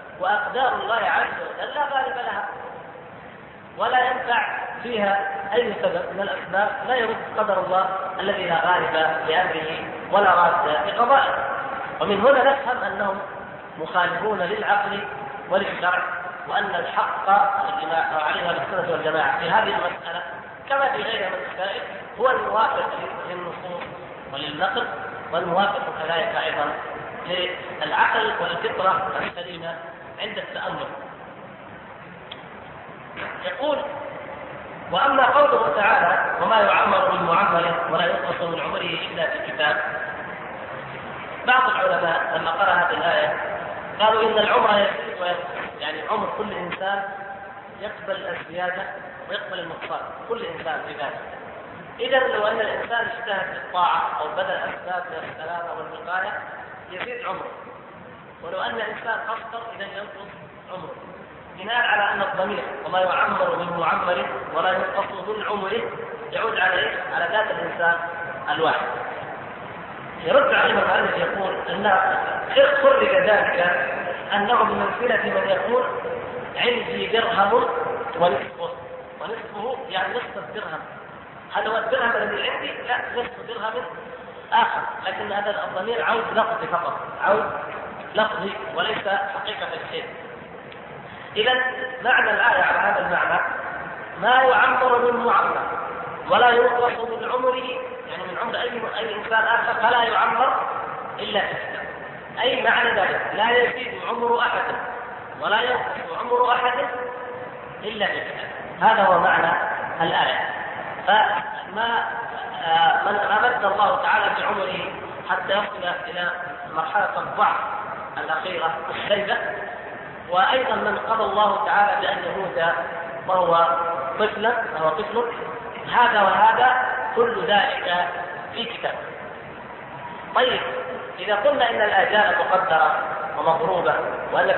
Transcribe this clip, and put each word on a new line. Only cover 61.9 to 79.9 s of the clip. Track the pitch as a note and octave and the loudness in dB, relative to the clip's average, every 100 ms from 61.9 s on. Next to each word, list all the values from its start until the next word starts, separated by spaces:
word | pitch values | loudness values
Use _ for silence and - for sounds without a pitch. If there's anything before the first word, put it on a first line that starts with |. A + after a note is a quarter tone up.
| G#3 G3+ | 4 4
أن | G3+ | 2
الضمير | G3 F#3 G3+ G3 - - D#3 | 0 0 0 -2 -6 -6 -2
"وما | F#3 | 2
يعمر | F#3 F3 G#3 - F3 E3+ | 4 2 2 2 0 0
من | F3 E3+ | -2 0
معمر | D#3+ G#3 F3+ F3+ - - - | 0 2 2 0 -2 -6 -4
ولا | D#3+ F#3 | 0 2
ينقص | F#3+ F#3+ F#3+ F#3+ F#3+ F#3 | 2 0 -2 -2 -4 -6
من | G#3+ A3 | -4 -2
عمره" | G#3 F#3+ A#3 - - - - - | -2 -2 -2 -2 -6 -8 -10 -6
يعود | - A3+ F#3 | -4 -2 2
على | F#3 | 2
إيه؟ | F#3 - - - D#3+ | 2 0 -2 -4 -2
على | F3 | 0
ذات | G#3 - | 0 0
الإنسان | - E3+ F3 E3+ E3+ - - - - - | -2 -4 0 2 2 -2 -8 -8 -6 -4
الواحد. | D3+ D#3 C3 B2 A#2+ - - - - - - - - - - - - E3 | 0 2 2 -2 -6 -8 -8 -10 -10 -12 -12 -12 -12 -12 -12 -12 -6 4
يرد | A#3 F3+ | 6 6
عليه | G3+ - | 4 4
المؤلف | G#3+ F3+ F#3+ G3+ - | 4 2 2 2 0
يقول | - G3 F#3+ - - | 0 -2 -2 -2 -4
أن | F3+ G#3 F#3+ - - - - - C5 C#5+ C#5+ | 0 2 4 4 0 -2 -4 2 6 6 8
خرج | C#5 - C#5 C#5 | 6 6 6 4
ذلك | G#3 G3+ - F3+ F3+ F3 - - - - - | 6 4 4 2 2 2 0 -4 -4 -6 -2
أنه | G3+ G#3 A3+ | 0 4 4
بمنزلة | G#3+ G3+ G3 G#3 A#3+ G#3+ | 4 2 -2 0 2 2
من | G#3 G3 G3 | 2 0 2
يقول: | F#3 G#3 A#3+ - - A#4+ - - - - C#3+ | 2 2 2 2 -2 -4 -6 -6 -8 -8 -2
"عندي | A3 A#3 F#3+ G3+ G3 | 0 0 -2 -4 0
درهم | A3+ G3+ F#3+ G3+ A#3+ - - - - - E3 | 2 2 4 4 4 2 -2 -2 -4 -4 2
ونصفه". | F3 - - - E3 - - - - - | 2 2 -4 -8 -8 -8 -12 -14 -14 -10
ونصفه | E3 A3+ - G3+ A#3+ - | -8 -8 -10 -6 -6 -6
يعني | - | -4